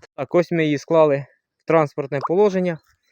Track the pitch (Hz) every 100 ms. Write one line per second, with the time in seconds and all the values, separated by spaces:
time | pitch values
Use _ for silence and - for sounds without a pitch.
0 | - - 135 175 170 170 156 147 - 160
1 | 156 139 135 _ _ _ - 160 147 -
2 | 139 139 - 175 208 185 180 160 _ _
3 | _